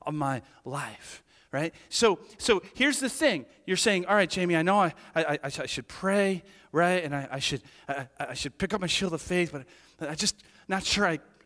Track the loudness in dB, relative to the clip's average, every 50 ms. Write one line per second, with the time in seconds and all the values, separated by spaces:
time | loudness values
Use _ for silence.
0 | -8 -6 -4 -2 -2 -2 -2 -4 -6 -10 -20 -18 -14 -10 -8 -8 -8 -8 -10 -14
1 | -16 -18 -18 -18 _ _ _ _ _ _ -4 -4 -4 -4 -6 -10 -16 -8 -2 2
2 | 4 4 4 2 -4 -18 -16 -6 2 2 2 2 2 -4 -2 0 2 2 2 2
3 | -2 -2 -2 2 2 2 2 2 -4 -10 -18 _ -4 -2 0 2 2 2 2 2
4 | 2 2 4 4 4 2 2 0 0 2 2 2 4 4 4 4 4 2 0 -4
5 | -14 -6 -2 -2 0 0 0 -2 -4 -6 -6 -6 -6 -6 -6 -8 -8 -10 -12 -6
6 | -2 0 2 4 4 2 0 -2 -6 -12 -20 -20 -14 -4 0 2 4 4 4 2
7 | 0 -2 -4 -4 -6 -6 -6 -4 -4 -2 -4 -4 -6 -10 -20 -18 -10 -8 -6 -6
8 | -6 -10 _ -10 -8 -8 -6 -6 -8 -8 -6 -4 -4 -2 -2 -2 -2 0 -2 0
9 | 0 -2 -4 -4 -4 -2 0 0 0 0 -2 -10 -14 -14 -20 -20 -20 -20 _ -10
10 | -8 -8 -4 -2 -2 -2 -2 _ -8 -20 -20 -18 -8 -6 -4 -4 -2 0 0 2
11 | 2 2 2 0 -4 -10 _ _ _